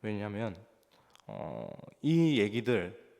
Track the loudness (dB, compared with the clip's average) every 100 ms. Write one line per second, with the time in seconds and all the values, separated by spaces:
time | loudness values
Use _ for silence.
0 | -4 -4 -4 -4 -6 -6 -18 _ _ _
1 | _ -20 -14 -10 -8 -8 -10 -12 -18 _
2 | 2 4 6 6 4 2 2 0 0 -8
3 | -20